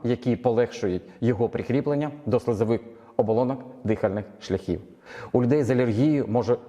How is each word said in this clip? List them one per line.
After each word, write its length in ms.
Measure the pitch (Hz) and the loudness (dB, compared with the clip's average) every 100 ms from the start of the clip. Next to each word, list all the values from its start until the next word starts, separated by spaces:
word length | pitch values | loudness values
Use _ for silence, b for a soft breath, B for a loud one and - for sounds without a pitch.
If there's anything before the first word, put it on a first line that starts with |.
які 320 | 120 120 123 117 | -2 -2 0 0
полегшують 680 | 127 113 117 - 101 90 - B | 2 2 0 0 -2 -2 -6 B
його 280 | 117 117 117 | 0 2 0
прикріплення 600 | 113 101 131 147 143 151 147 113 | -2 -2 0 0 -2 -2 -6 -2
до 140 | 117 | 0
слизових 420 | - 107 110 117 - B B B | 0 0 2 0 -4 B B B
оболонок 400 | 110 110 127 135 - - | 0 2 0 -2 -8 -6
дихальних 420 | 104 110 104 101 101 - | -2 0 0 -2 -6 -10
шляхів. 420 | - 95 - 87 - - B B B | -4 -4 -2 -6 -6 -20 B B B
У 120 | 127 | 2
людей 200 | 120 151 | 4 4
з 60 | 127 | 4
алергією 560 | 127 123 107 147 147 113 | 2 2 4 4 2 2
може 300 | 117 110 120 | 0 2 0